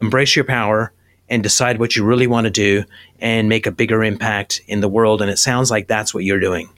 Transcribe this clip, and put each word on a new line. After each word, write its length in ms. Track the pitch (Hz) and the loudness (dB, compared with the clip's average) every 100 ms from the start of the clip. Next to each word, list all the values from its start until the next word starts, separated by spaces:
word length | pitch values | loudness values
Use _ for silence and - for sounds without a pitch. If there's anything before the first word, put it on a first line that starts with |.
embrace 340 | 110 131 139 - | 0 2 2 0
your 100 | 135 | 0
power 480 | 127 107 107 113 _ _ _ - | 0 0 0 -2 _ _ _ -4
and 160 | 120 | -2
decide 360 | 101 - 123 117 | 0 0 0 0
what 160 | 117 - | -2 0
you 80 | |
really 240 | 104 123 127 | 2 2 2
want 160 | 117 | 2
to 80 | 113 | 0
do 320 | 101 101 101 101 - - - | 0 2 0 -2 -14 -20 -8
and 280 | 117 113 107 | -2 0 2
make 180 | 113 110 | 0 -2
a 60 | |
bigger 320 | 92 113 110 | -2 0 2
impact 580 | 110 101 113 104 101 - - | 0 -2 -4 -4 -4 -8 -6
in 140 | 104 | -2
the 80 | 101 | 0
world. 320 | 107 110 107 | 2 2 2
And 100 | 101 | 0
it 60 | 98 | -2
sounds 340 | - 123 127 | 0 0 0
like 160 | 110 92 | -2 -2
that's 260 | 110 107 | -4 -4
what 120 | 101 95 | -4 -2
you're 160 | 98 | 0
doing. 260 | 95 87 85 | 0 -2 -8